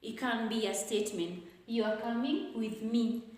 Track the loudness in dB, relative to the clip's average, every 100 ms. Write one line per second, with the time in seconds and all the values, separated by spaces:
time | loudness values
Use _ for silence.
0 | -10 -4 0 0 0 0 0 0 0 0
1 | 0 0 -4 -4 -12 -18 -4 0 2 2
2 | 0 0 2 2 0 -2 -2 -2 2 4
3 | 4 2 -4